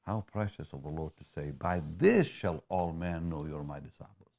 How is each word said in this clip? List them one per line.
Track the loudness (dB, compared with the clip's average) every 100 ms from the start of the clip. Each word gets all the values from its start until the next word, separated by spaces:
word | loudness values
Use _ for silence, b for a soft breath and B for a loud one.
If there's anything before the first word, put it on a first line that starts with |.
How | 0 -2
precious | -2 -2 -2 -2 -10
of | -8
the | -6
Lord | -4 -4 -6
to |
say, | -12 -6 -6
"By | -2 0 0
this | 0 4 6 8 4
shall | 2 -2 -2 -2
all | 0 0
men | 0 -2 0 -2
know | -2 -4
you're | -4
my | -6 -8
disciples." | -10 -16 -20 -20 -20